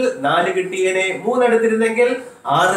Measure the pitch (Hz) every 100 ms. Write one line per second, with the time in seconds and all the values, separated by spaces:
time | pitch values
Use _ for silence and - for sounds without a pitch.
0 | 254 - 143 170 180 180 180 190 185 185
1 | 190 - 220 254 240 220 220 220 220 226
2 | 247 262 - - 135 151 190